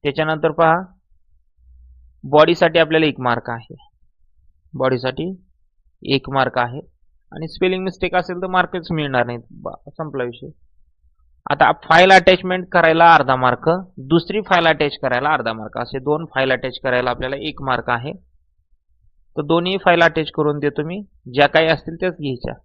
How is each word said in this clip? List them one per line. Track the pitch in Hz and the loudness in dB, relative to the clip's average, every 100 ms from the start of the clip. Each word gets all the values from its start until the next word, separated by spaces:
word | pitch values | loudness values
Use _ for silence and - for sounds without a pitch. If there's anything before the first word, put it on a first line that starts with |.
त्याच्यानंतर | 147 143 156 156 160 | -6 -4 -4 -2 -2
पहा, | 151 165 165 185 _ _ _ _ _ _ _ _ - - - - _ | 2 2 2 -4 _ _ _ _ _ _ _ _ -20 -20 -20 -20 _
बॉडीसाठी | 135 151 165 170 170 165 | 2 4 6 4 2 2
आपल्याला | 156 160 156 | 2 2 2
एक | 135 | 0
मार्क | 123 120 - | -2 -2 -4
आहे, | 117 113 - _ _ _ _ _ _ _ _ _ | -12 -12 -20 _ _ _ _ _ _ _ _ _
बॉडीसाठी | 131 131 127 127 139 170 190 _ _ _ _ _ _ | -4 -2 -2 -4 -6 -8 -10 _ _ _ _ _ _
एक | - 135 - | -4 -4 -2
मार्क | 135 127 127 | -2 -2 -2
आहे | 120 135 170 _ _ _ _ | -4 -6 -16 _ _ _ _
आणि | 151 160 | -12 -12
स्पेलिंग | - 185 185 | -4 -2 -2
मिस्टेक | 185 180 185 185 | -6 -6 -4 -2
असेल | 175 180 | -4 -8
तर | 190 | -4
मार्कच | 185 175 185 170 | -2 -2 -4 -6
मिळणार | 165 147 131 117 | -6 -2 -2 -2
नाहीत. | 120 117 | -6 -14
बा-, | - - - - | -14 -14 -14 -20
संपला | - 156 135 | -14 -12 -8
विषय. | 123 117 143 - _ _ _ _ _ _ _ _ - | -8 -10 -20 -20 _ _ _ _ _ _ _ _ -6
आता | 143 139 | 2 2
फाईल | 151 - 160 185 | 2 2 6 8
अटॅचमेंट | 190 180 185 185 180 180 | 8 6 2 0 -6 -2
करायला | 175 165 160 165 | 2 4 6 8
अर्धा | 160 131 131 | 6 4 2
मार्क, | 127 123 - 175 185 - | 2 0 -2 -2 -6 -18
दुसरी | 131 165 - 202 | 0 0 0 -6
फाईल | 190 180 165 | 0 2 2
अटॅच | 156 147 - | 2 -2 -2
करायला | 131 120 143 | -4 -2 0
अर्धा | 151 113 | -2 -2
मार्क, | 110 110 117 | -6 -10 -10
असे | 120 135 | -8 -8
दोन | 131 151 165 | -4 -4 -4
फाईल | - 135 | -2 0
अटॅच | 127 131 123 | -2 -4 -8
करायला | 135 123 127 | -2 -2 -2
आपल्याला | 123 127 139 | -4 -6 -8
एक | 156 139 | -10 -8
मार्क | 135 123 117 | -4 -4 -2
आहे. | 120 135 185 _ _ _ _ _ _ _ _ _ _ _ - | -6 -6 -14 _ _ _ _ _ _ _ _ _ _ _ -10
तर | |
दोन्ही | 147 170 175 190 | -2 -2 0 -2
फाईल | 190 170 | 2 4
अटॅच | 170 160 151 | 2 0 -6
करून | - 151 147 | -2 -2 -2
देतो | 147 143 | -4 -4
मी, | 151 185 202 _ - | -8 -10 -14 _ -8
ज्या | 127 143 | 2 4
काही | 156 160 | 4 2
असतील | 160 - 165 | 0 -6 -6
त्याच | 185 | -6
घ्यायच्या. | 165 143 123 - - | -6 -8 -6 -8 -12